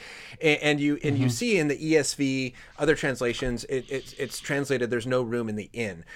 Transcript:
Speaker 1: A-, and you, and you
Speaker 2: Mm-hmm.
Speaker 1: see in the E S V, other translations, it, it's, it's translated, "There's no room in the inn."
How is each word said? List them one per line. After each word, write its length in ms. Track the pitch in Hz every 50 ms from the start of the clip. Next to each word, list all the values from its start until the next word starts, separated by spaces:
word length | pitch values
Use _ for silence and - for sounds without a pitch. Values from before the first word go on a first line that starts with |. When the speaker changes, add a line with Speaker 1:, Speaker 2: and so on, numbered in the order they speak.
| - - - - - - - -
Speaker 1:
A-, 160 | 160 156 147 - 143
and 140 | 147 147 147
you, 180 | 143 147 147 - -
and 120 | 151 -
you 100 | 117 131
Speaker 2:
Mm-hmm. 40 | 123
Speaker 1:
see 300 | 117 - 240 240 214 180
in 80 | 151 147
the 220 | 139 - - 156
E 60 | 156
S 200 | 156 135 - -
V, 400 | - 143 135 135 135 131 123 - - - - - -
other 160 | 147 151 151
translations, 680 | - - 143 127 120 127 120 117 - 131 127 120 113 -
it, 200 | - 135 127 117 -
it's, 260 | 139 131 - - -
it's 260 | - 139 113 - -
translated, 500 | - - 147 143 143 139 139 123 123 113
"There's 160 | 123 120 110
no 160 | 127 127 127
room 260 | 127 113 117 120 117 110
in 100 | 107 107
the 120 | 95 - -
inn." 320 | 117 117 101 90 82 82 - -